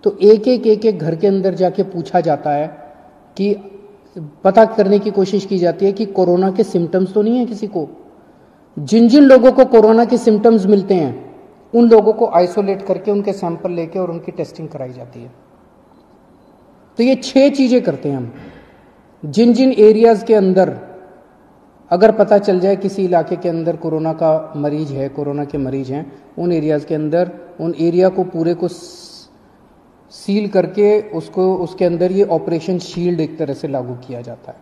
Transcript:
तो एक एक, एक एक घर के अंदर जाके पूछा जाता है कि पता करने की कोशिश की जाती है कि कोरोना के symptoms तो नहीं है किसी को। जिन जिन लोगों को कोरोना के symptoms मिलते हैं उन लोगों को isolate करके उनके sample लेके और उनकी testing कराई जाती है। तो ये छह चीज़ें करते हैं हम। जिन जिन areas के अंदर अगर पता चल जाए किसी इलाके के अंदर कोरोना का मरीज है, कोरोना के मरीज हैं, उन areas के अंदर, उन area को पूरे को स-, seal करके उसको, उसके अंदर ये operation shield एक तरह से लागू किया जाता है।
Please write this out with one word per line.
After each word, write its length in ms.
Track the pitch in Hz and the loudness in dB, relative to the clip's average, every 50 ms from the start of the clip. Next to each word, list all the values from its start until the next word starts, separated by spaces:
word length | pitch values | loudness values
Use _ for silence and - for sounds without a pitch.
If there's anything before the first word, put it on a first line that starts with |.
| - | -4
तो 140 | 202 196 - 185 | -4 -2 2 4
एक 260 | 208 220 208 214 254 | 6 6 6 4 0
एक, 180 | 254 226 240 | 0 0 2
एक 180 | 226 214 208 220 | 0 0 2 0
एक 140 | 220 196 160 | -2 -2 -2
घर 180 | 151 165 160 | -4 -6 -4
के 100 | 160 208 | -2 0
अंदर 280 | 202 196 190 180 190 175 | 0 0 0 -2 -2 -2
जाके 280 | 160 185 175 175 - 185 | 0 -2 -2 0 -2 -4
पूछा 380 | 190 - 170 165 - - 180 | -4 -6 -10 -10 -2 -2 -2
जाता 300 | 160 165 147 143 - 156 | 0 0 -2 -2 -2 -4
है 160 | 143 147 151 165 - - - - - - - - _ _ _ _ _ | -2 -2 -4 -6 -8 -14 -20 -20 -20 -20 -20 -20 _ _ _ _ _
कि 180 | - 196 208 202 - - - - - - - - _ _ _ _ 180 156 147 - _ - | -6 -4 -4 -4 -4 -8 -14 -20 -20 -20 -20 -20 _ _ _ _ -18 -18 -18 -18 _ -2
पता 200 | 190 190 226 220 | 2 4 4 4
करने 340 | 220 - 214 196 190 208 202 | 4 2 0 2 2 2 2
की 120 | 202 214 | 0 -2
कोशिश 360 | 202 202 190 190 214 196 196 | -2 -2 -2 0 -2 -4 -4
की 120 | - 202 180 | -4 -4 -2
जाती 280 | 175 170 160 - 196 | -2 -2 -2 0 -2
है 60 | 196 196 | -2 -2
कि 140 | 202 220 | -2 -6
कोरोना 440 | 196 - 196 185 180 175 180 190 190 | -6 -2 -2 0 2 2 2 0 0
के 140 | 185 196 214 | 0 -2 -2
symptoms 500 | - - 175 170 160 185 185 190 185 190 | -2 -2 -4 -2 -2 -2 -2 -2 -2 -2
तो 80 | 208 208 | -2 0
नहीं 160 | 220 240 254 | 0 0 -2
है 80 | 240 | -2
किसी 200 | 240 226 196 220 | -4 -6 -10 -10
को। 220 | 202 - 175 147 - - - - - - _ _ _ _ _ _ _ _ _ _ _ _ - | -8 -6 -8 -8 -8 -12 -18 -20 -20 -20 _ _ _ _ _ _ _ _ _ _ _ _ -14
जिन 300 | 147 127 208 226 233 233 | -6 0 2 4 4 6
जिन 140 | 240 294 285 | 6 6 8
लोगों 300 | 262 262 254 226 254 - | 8 8 8 8 6 6
को 120 | - 254 | 6 4
कोरोना 400 | - 240 226 214 220 220 226 240 | 6 6 6 6 6 6 4 4
के 120 | 240 254 | 2 0
symptoms 500 | 233 - 240 214 202 214 233 226 214 185 | 0 2 2 2 4 4 4 4 4 4
मिलते 280 | 196 208 196 185 - 196 | 2 2 2 2 0 0
हैं 340 | 180 156 127 117 - - - - - - - _ _ _ _ - | 0 0 -2 -4 -8 -14 -18 -20 -20 -20 -20 _ _ _ _ 2
उन 140 | 233 240 233 | 2 4 6
लोगों 240 | 226 214 202 220 214 | 6 6 6 4 2
को 140 | - 233 | 0 -2
isolate 560 | - - 170 180 175 - 214 196 196 196 196 - | 0 2 2 2 2 0 -4 -4 -2 -4 -6 -4
करके 280 | - 185 175 - 214 | -4 -6 -4 -2 -2
उनके 220 | 202 202 196 208 190 | -2 -2 -2 -4 -6
sample 380 | - 185 170 165 - - 180 | -6 -6 -8 -8 -6 -8 -8
लेके 280 | 175 170 165 160 - 190 | -6 -6 -8 -8 -6 -6
और 120 | 185 175 | -6 -6
उनकी 220 | 165 175 - - - | -8 -10 -12 -12 -10
testing 360 | - 156 - - - 160 147 | -10 -10 -10 -10 -14 -16 -14
कराई 240 | - 139 131 127 123 | -12 -14 -14 -14 -14
जाती 300 | 123 120 - - 120 117 | -18 -20 -20 -20 -20 -20
है। 100 | 127 - _ _ _ _ _ _ _ _ _ _ _ _ _ _ _ _ _ _ _ _ _ _ _ _ _ _ _ _ _ _ _ _ | -20 -20 _ _ _ _ _ _ _ _ _ _ _ _ _ _ _ _ _ _ _ _ _ _ _ _ _ _ _ _ _ _ _ _
तो 60 | - 233 | -2 0
ये 120 | 262 269 | 0 0
छह 340 | 254 - - - 269 269 285 | 0 -4 0 2 4 4 4
चीज़ें 340 | 277 277 262 240 247 247 - | 4 2 0 2 2 0 0
करते 260 | 180 143 131 - 147 | -2 -4 -4 -6 -6
हैं 80 | 139 | -6
हम। 180 | 131 120 113 - - - - - - - _ _ _ _ _ _ _ _ _ _ _ - | -6 -8 -10 -14 -18 -20 -20 -20 -20 -20 _ _ _ _ _ _ _ _ _ _ _ -14
जिन 280 | 151 135 208 233 240 233 | -6 -2 2 2 2 4
जिन 200 | 233 262 262 247 | 4 2 2 4
areas 500 | - 214 214 214 220 226 233 226 196 196 | 6 6 6 6 6 4 4 4 2 2
के 120 | - 220 | 2 2
अंदर 440 | 214 190 185 185 190 180 147 127 - - - - - - - - _ _ _ _ _ _ _ _ _ _ _ _ _ _ _ | 2 2 2 2 2 2 0 -2 -8 -14 -20 -20 -20 -20 -20 -20 _ _ _ _ _ _ _ _ _ _ _ _ _ _ _
अगर 220 | 175 180 208 214 190 | 0 4 4 4 4
पता 260 | - 202 202 208 202 | 4 2 2 2 2
चल 220 | 208 214 185 180 | 2 2 0 2
जाए 160 | 175 196 196 | 2 0 0
किसी 280 | 196 202 190 190 - 190 | 0 -2 -6 -4 -4 -2
इलाके 320 | 175 180 165 156 - 185 | 0 0 0 0 -2 -6
के 120 | 175 - 175 | -6 -4 -4
अंदर 280 | 165 165 160 170 160 | -4 -4 -4 -4 -6
कोरोना 360 | 160 - 160 160 156 160 160 160 | -4 -6 -6 -4 -4 -4 -4 -4
का 400 | 160 170 160 156 156 - - - | -2 0 0 0 0 -2 -6 -8
मरीज 360 | 147 143 147 147 151 156 143 135 | -6 -6 -4 -4 -4 -6 -6 -6
है, 160 | 135 135 139 | -8 -8 -8
कोरोना 360 | 135 151 143 143 143 147 143 | -8 -8 -8 -6 -6 -6 -8
के 140 | 143 - 143 | -8 -6 -6
मरीज 320 | 135 131 135 135 135 123 | -6 -6 -6 -8 -8 -8
हैं, 320 | 135 147 143 - - - - - _ - | -8 -10 -10 -12 -16 -20 -20 -18 _ -6
उन 140 | 170 175 175 | -4 -2 -2
areas 320 | 160 151 156 151 147 147 | -2 0 -2 -2 -2 -2
के 100 | - 160 | -4 -6
अंदर, 380 | 151 151 151 156 170 180 180 180 - - - - - | -4 -4 -2 0 -2 -2 -2 -6 -12 -20 -20 -14 -8
उन 140 | 160 170 160 - | -8 -6 -4 -2
area 280 | 165 170 170 180 185 190 | -2 0 2 4 2 2
को 160 | 185 190 180 | 2 0 -4
पूरे 300 | 180 - 165 165 170 175 | -4 -4 -4 -2 -2 -2
को 140 | 165 185 170 | -2 -4 -6
स-, 600 | - - - - - - - - - - - _ _ _ _ _ _ _ _ _ _ _ _ _ _ _ _ _ | -8 -10 -16 -20 -20 -20 -20 -20 -20 -20 -20 _ _ _ _ _ _ _ _ _ _ _ _ _ _ _ _ _
seal 380 | - - - - 196 214 208 202 | -20 -14 -8 -4 -4 -2 -2 0
करके 520 | 202 185 175 190 190 208 208 208 208 214 | 0 0 -2 0 0 0 2 2 2 0
उसको, 560 | 214 - - 165 156 - - 185 185 185 190 | -2 -4 -8 -10 -10 -8 -4 -2 0 0 0
उसके 280 | 180 175 160 - - 185 | -2 -4 -8 -4 -2 -2
अंदर 280 | 175 170 160 180 180 190 | -2 0 0 -2 -2 0
ये 120 | 190 165 | 0 0
operation 540 | - 170 160 - - 170 160 - - 185 170 | 0 0 -2 -2 -4 -6 -6 -4 -4 -6 -6
shield 420 | - - - 175 175 175 175 160 | -6 -10 -8 -6 -4 -4 -2 -2
एक 180 | 156 151 - - | -4 -6 -6 -8
तरह 160 | 160 139 135 | -8 -8 -8
से 140 | - - 147 | -8 -8 -8
लागू 260 | 139 131 123 120 123 | -8 -8 -8 -8 -12
किया 260 | 120 - - 123 120 | -14 -14 -16 -16 -16
जाता 320 | 120 123 113 - - - - | -14 -16 -18 -18 -20 -20 -20
है। 60 | - | -20